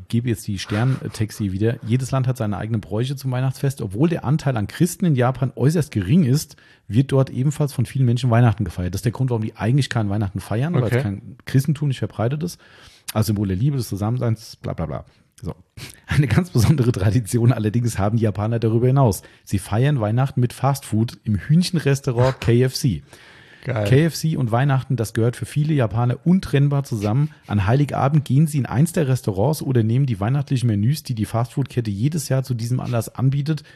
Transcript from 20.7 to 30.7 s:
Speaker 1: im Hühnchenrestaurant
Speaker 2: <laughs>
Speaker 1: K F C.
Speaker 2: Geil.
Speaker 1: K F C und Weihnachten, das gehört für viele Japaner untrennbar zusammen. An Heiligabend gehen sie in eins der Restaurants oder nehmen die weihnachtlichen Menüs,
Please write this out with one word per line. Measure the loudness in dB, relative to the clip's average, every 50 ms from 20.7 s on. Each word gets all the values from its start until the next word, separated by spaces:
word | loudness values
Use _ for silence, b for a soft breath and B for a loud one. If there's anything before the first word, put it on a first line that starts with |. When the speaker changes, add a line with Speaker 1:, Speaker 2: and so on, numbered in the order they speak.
| -2 -2 -4 -4 0 0 0 -2 -4 -8 -4
Speaker 1:
im | -2 -2
Hühnchenrestaurant | -2 2 2 2 2 2 2 -2 -2 0 0 0 0 0 -2 2 2 2 2 2 0
Speaker 2:
<laughs> |
Speaker 1:
K | 0 2 4 4
F | 4 2 0
C. | 0 0 0 0 0 -6 B B B B B B B B B B B B
Speaker 2:
Geil. | -6 -4 -2 2 4
Speaker 1:
K | 4 4 4
F | 4 0
C | -2 -2 -2 0
und | 0 -2 0
Weihnachten, | 2 2 2 4 2 0 0 -2 -2
das | -2 -2 -2 0
gehört | 0 0 0 0
für | -2 -10
viele | -6 -2 -2 0 0
Japaner | 2 2 0 0 0 0 0 0 0 0 2
untrennbar | 2 2 2 2 2 2 2 4 4 2 0 -2
zusammen. | -2 -4 -2 0 0 2 2 0 0 B B B
An | -2 0 0 2
Heiligabend | 4 4 2 2 0 0 0 0 2 2 2 2
gehen | 2 2 2 2
sie | 2 2 -2
in | -2
eins | 0 2 2 2 2
der | 2 0 0 2
Restaurants | 0 0 0 -2 0 0 0 0 0 -2
oder | -2 0 2 2
nehmen | 2 2 2 2 0
die | 0 0 -2
weihnachtlichen | 0 0 0 -2 -2 -2 -2 0 0
Menüs, | 0